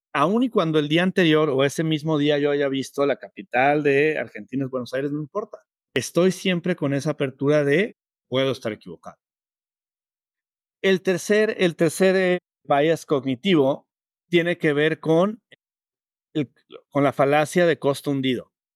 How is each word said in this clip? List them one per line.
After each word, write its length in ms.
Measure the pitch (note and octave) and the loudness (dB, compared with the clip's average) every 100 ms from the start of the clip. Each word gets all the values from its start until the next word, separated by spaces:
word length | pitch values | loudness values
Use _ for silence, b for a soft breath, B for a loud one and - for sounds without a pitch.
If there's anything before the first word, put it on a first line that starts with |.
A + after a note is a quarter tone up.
| _ | _
Aún 300 | C#3+ D#3 A3+ | -2 0 0
y 60 | B3+ | 0
cuando 300 | G#3 E3 D#3 | 0 0 0
el 80 | D3 | 0
día 140 | D#3+ | 0
anterior 460 | F#3 F#3+ E3 D#3 D#3 | 0 2 2 4 2
o 140 | C3 | 0
ese 200 | C#3 - | 0 0
mismo 340 | D#3+ D#3 D3+ D3+ | -2 -2 -2 0
día 200 | D3 D3 | 2 2
yo 120 | D3 | 0
haya 180 | C#3+ C#3 | 0 -2
visto 360 | C3+ B2+ - C#3+ | -4 -6 -2 -2
la 120 | - | -2
capital 640 | G2 - G2 A#2+ C#3 D3+ | -8 -18 -4 0 2 2
de 340 | D3 C#3 D#3 D3 | 2 2 2 -2
Argentina 480 | A2+ A2 G#2 C3 C3 | -6 -12 -8 -6 -6
es 60 | |
Buenos 220 | B2+ A#2+ | -6 -6
Aires, 180 | C3 C#3+ | -6 -6
no 80 | D3 | -6
importa. 400 | D3+ G3+ A3 - _ _ _ | -8 -8 -10 -12 _ _ _
Estoy 380 | B2+ - E3+ F#3+ | -6 -2 0 0
siempre 440 | F#3 F#3+ F3 F3+ F3 | 0 -2 -2 -2 -4
con 180 | C#3+ | -2
esa 180 | C#3 D#3 | -2 -4
apertura 520 | D3 C#3 - C#3 D3+ | -4 -6 -2 0 2
de, 340 | C#3+ D#3 A3+ - _ _ - | 2 2 0 -6 _ _ -6
"Puedo 220 | B2+ C3+ | -2 -2
estar 200 | A#2 A2+ | -2 -8
equivocado". 460 | G#2 F#2 D#2+ - D#2+ _ _ _ _ _ _ _ _ _ _ _ _ _ _ _ _ | -10 -14 -20 -20 -20 _ _ _ _ _ _ _ _ _ _ _ _ _ _ _ _
El 200 | F#3+ F#3 | 0 0
tercer, 540 | - F3 - G#3 A3 - | 0 -2 0 0 0 0
el 160 | F3 D3+ | -2 0
tercer, 400 | E3 - F#3+ F#3+ | 0 2 2 2
eh, 220 | F3+ F3+ - _ | 0 -2 -6 _
bias 420 | - C#3+ D#3 D#3 - | -2 2 2 0 -2
cognitivo 800 | C#3+ C3 B2 G3 E3 C3+ - _ _ _ _ _ | -2 -2 -2 2 4 4 0 _ _ _ _ _
tiene 280 | F3 E3+ F3 | 0 0 0
que 160 | D#3+ | 0
ver 260 | C#3+ D#3 D#3+ | 0 0 -2
con 420 | D#3 D#3+ G3 A3 _ - _ _ _ _ _ _ _ | 0 2 2 -2 _ -20 _ _ _ _ _ _ _
el, 180 | D#3 B2+ _ _ B1+ _ | -6 -6 _ _ -20 _
con 140 | C#3+ | -2
la 80 | C#3 | 0
falacia 540 | - C#3 D3 D3+ F3+ E3+ | 0 2 2 0 0 2
de 140 | D3 | 2
costo 320 | C#3 C#3 D3 | -2 -2 -4
hundido, 420 | C#3 C3 A2+ - _ _ | -2 -2 -4 -6 _ _